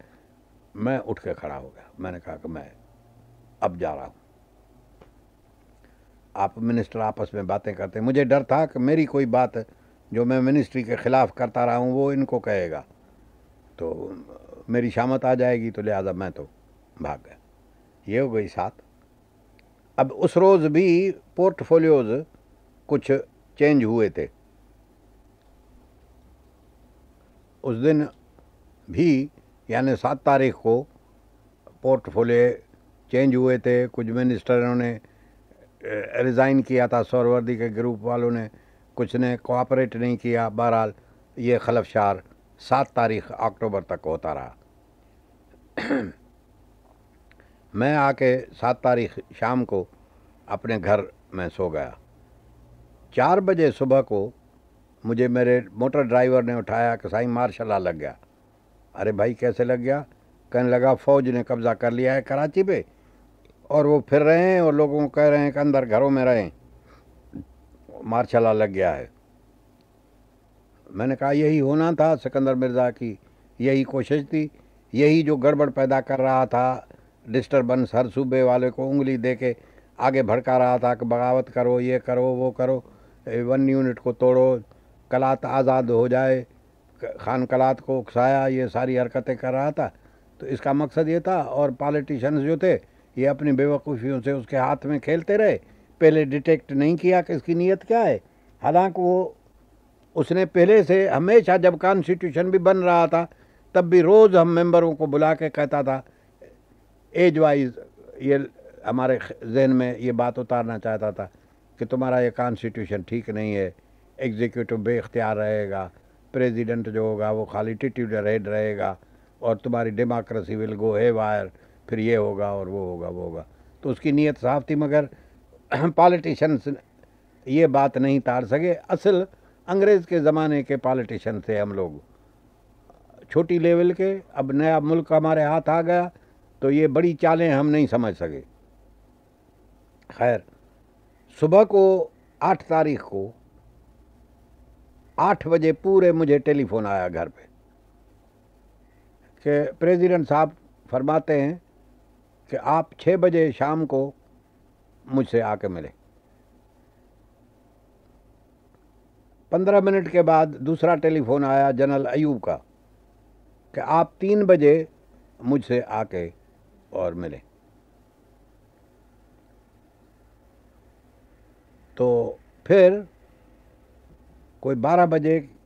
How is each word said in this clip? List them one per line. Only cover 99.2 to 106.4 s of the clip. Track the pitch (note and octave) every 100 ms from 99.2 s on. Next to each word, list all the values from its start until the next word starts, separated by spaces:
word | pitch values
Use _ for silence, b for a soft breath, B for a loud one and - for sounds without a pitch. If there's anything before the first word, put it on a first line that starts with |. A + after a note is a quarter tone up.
| F3+ - _ _ _ _ _ _ _ E3
उसने | C#3 F3+
पहले | F3+ F3+ F3 G#3+
से | E3+ F#3+ G3
हमेशा | C3+ F3+ A3+ E3 F3
जब | F3+ E3
कॉन्स्टिट्यूशन | F#3 G3 D#3+ F3+ F3 D3 F3+
भी | F#3+
बन | F3 F#3+
रहा | F3+ E3+ D#3+
था, | E3 E3+ b b b b
तब | F#3
भी | E3+ F3+
रोज़ | E3 G#3+ A3 F#3
हम | E3+
मेंबरों | E3+ F3 E3+ E3
को | D3+ D3+
बुला | D3 D#3
के | D#3+ D#3
कहता | D3+ C#3+ D3
था, | C3+ C3 - b b _